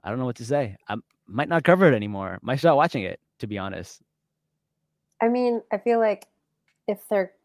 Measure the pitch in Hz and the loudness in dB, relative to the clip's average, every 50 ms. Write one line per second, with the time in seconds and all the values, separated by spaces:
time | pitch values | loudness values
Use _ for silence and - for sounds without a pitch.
0 | _ 92 107 123 127 123 117 - 120 113 139 143 135 110 95 - _ - 104 113 | _ -6 -6 -4 -4 -6 -6 -8 -6 -2 -2 -2 -2 -4 -8 -14 _ -10 -10 -10
1 | - _ _ _ _ - 104 117 147 156 170 165 135 - 175 185 196 165 135 110 | -10 _ _ _ _ -10 -4 -4 -4 0 0 0 4 4 4 6 6 6 6 4
2 | 104 104 104 98 95 95 90 - - - 131 143 127 170 151 139 151 170 - 135 | 0 -4 -6 -6 -8 -8 -8 -10 -6 -4 -4 2 4 4 4 6 4 2 0 -4
3 | 98 90 - - _ _ _ _ - 107 104 101 95 98 98 87 87 - - - | -6 -6 -8 -10 _ _ _ _ -10 -8 -6 -6 -6 -6 -8 -10 -12 -14 -18 -20
4 | _ _ _ _ _ _ _ _ _ _ _ _ _ _ _ _ _ _ _ _ | _ _ _ _ _ _ _ _ _ _ _ _ _ _ _ _ _ _ _ _
5 | _ _ _ _ 226 233 240 247 247 247 233 226 226 _ - 202 - 240 233 233 | _ _ _ _ 0 0 2 2 0 0 0 -2 -4 _ -6 -4 0 0 0 2
6 | 226 214 202 208 - _ _ _ _ _ _ _ _ _ _ _ _ - 208 202 | 2 0 -2 -4 -8 _ _ _ _ _ _ _ _ _ _ _ _ -6 -6 -6
7 | - - 220 202 190 180 _ _ _ | -4 -2 -2 -2 -2 -2 _ _ _